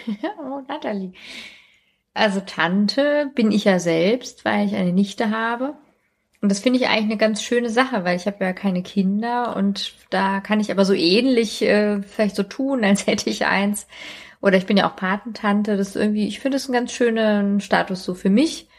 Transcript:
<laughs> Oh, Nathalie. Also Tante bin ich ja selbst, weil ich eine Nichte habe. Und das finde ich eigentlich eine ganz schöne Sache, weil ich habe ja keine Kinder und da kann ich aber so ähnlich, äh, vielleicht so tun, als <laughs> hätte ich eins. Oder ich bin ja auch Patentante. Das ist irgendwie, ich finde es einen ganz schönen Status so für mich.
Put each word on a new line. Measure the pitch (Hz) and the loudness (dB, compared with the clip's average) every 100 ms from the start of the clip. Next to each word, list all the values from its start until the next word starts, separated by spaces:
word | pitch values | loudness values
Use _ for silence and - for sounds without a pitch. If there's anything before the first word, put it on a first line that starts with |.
<laughs> | - 202 339 415 | -8 -6 -8 -8
Oh, | 262 277 269 | -10 -10 -10
Nathalie. | 302 269 202 185 - - - - - _ _ _ _ _ | -8 -6 -6 -8 -12 -18 -18 -20 -20 _ _ _ _ _
Also | - 214 196 | 0 0 0
Tante | 185 - 165 196 208 - 294 294 277 254 | -6 -2 0 2 2 2 2 0 0 0
bin | 220 | 2
ich | 202 | 2
ja | 208 180 | 2 2
selbst, | 170 165 185 254 - - | 2 2 2 0 -4 -6
weil | 214 208 208 | -2 0 0
ich | |
eine | 196 180 | 0 0
Nichte | 180 202 - 226 | 2 0 -2 -2
habe. | 220 226 240 269 - _ _ _ _ _ _ | -2 -4 -4 -6 -8 _ _ _ _ _ _
Und | 202 | 0
das | 196 | 2
finde | 254 254 | 2 2
ich | 247 | 2
eigentlich | 220 | 0
eine | 214 208 | 0 2
ganz | 220 208 | 0 0
schöne | - 240 240 | -2 0 2
Sache, | 226 254 233 | 2 0 0
weil | 180 180 | 0 -2
ich | 208 | -2
habe | 196 | -2
ja | 190 | -2
keine | 185 196 180 | -2 -2 -2
Kinder | 185 202 190 202 233 240 240 - | -2 0 0 0 -2 -2 -2 0
und | 196 196 - - _ | -2 -2 -6 -12 _
da | 185 196 196 | -2 0 -2
kann | 196 214 | 0 0
ich | 208 | 0
aber | 180 190 | 2 2
so | |
ähnlich, | - 165 208 262 233 220 - | 4 4 4 4 2 0 0
äh, | - 208 208 202 | 2 2 2 -2
vielleicht | 196 - 208 | -4 -2 0
so | 196 | 0
tun, | 196 - 269 262 | -4 -4 -2 0
als | 202 196 - | 2 2 2
<laughs> | |
hätte | 208 220 | -2 -2
ich | 208 - | -2 0
eins. | 185 202 208 - - - - - - | 0 0 -4 -10 -18 -18 -18 -20 -2
Oder | 196 185 | 2 2
ich | 185 | 4
bin | 196 | 2
ja | 170 | 2
auch | - | 0
Patentante. | 185 202 240 208 208 208 214 202 | -4 -4 -6 -4 0 0 0 0
Das | 196 | -2
ist | - | 0
irgendwie, | 214 214 202 | 0 0 -2
ich | 202 | -2
finde | 269 269 | -2 -2
es | 269 | -2
einen | |
ganz | 247 240 | -2 -2
schönen | - 240 220 214 208 202 202 | 0 0 2 2 2 2 0
Status | - 180 175 185 | 2 0 0 -4
so | - | -6
für | 180 196 | -2 2
mich. | 214 320 - - | 4 2 -2 -16